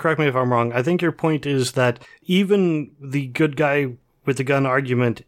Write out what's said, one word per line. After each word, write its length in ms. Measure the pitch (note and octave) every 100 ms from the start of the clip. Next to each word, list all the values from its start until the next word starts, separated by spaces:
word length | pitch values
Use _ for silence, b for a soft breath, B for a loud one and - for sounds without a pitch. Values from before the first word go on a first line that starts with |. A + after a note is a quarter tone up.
correct 180 | C3 -
me 80 | D3
if 80 |
I'm 160 | B2+ B2
wrong, 220 | A#2+ A#2
I 100 | A#2+
think 200 | C3 F3
your 100 | E3+
point 320 | D3+ E3 D3+
is 280 | C#3+ C3+ B2+
that 300 | - B2 A#2+ B B
even 680 | - F#3 G3 G3+ F3+ D#3 C#3+ -
the 280 | C#3 C#3 C3
good 300 | B2 D#3 C3+
guy 300 | D3 C#3+ C3+ A#2+ _ _
with 140 | - C3+
the 60 |
gun 200 | C3+ C#3
argument, 560 | C3+ C3 C3 B2 B2 A2